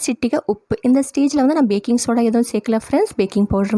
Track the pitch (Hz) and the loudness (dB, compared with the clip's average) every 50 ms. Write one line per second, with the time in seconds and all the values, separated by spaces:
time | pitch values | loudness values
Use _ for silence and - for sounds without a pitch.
0 | - - 247 - - 233 - - - - 208 208 _ _ - - _ 247 254 269 | 0 -2 -4 -2 -2 -2 -2 -2 -2 -2 -4 -4 _ _ -8 -2 _ 2 2 2
1 | 269 - - - 277 285 285 294 262 262 311 320 277 214 202 202 208 - 233 240 | 0 -2 -2 0 0 0 2 2 2 2 2 2 2 2 0 -2 0 0 -2 0
2 | - - 233 240 233 226 220 233 240 - - 208 - - 220 220 - - - 294 | 0 0 0 2 2 2 2 2 0 0 -2 -4 -2 0 -2 -2 -2 -2 0 0
3 | 415 427 - - 196 196 - 202 202 208 - 196 202 196 214 | 0 0 0 -2 -4 0 2 0 0 2 0 -2 0 0 0